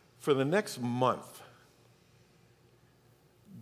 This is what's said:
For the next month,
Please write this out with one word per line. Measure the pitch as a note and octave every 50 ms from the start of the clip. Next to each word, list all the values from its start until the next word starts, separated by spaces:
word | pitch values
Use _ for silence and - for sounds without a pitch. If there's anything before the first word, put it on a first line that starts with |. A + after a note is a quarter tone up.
| _ _ _ -
For | - D#3 C#3
the | C3+ C3+
next | C#3+ F3+ G#3+ G#3 - - C3
month, | A#2+ B2 A#2+ B2+ B2+ A#2+ G#2 - - - - - - - - - - _ _ _ _ - _ _ _ _ _ _ _ _ _ _ _ _ _ _ _ _ _ _ _ _ _ _ _ _ _ _ _ _ _ _ _ - - A#2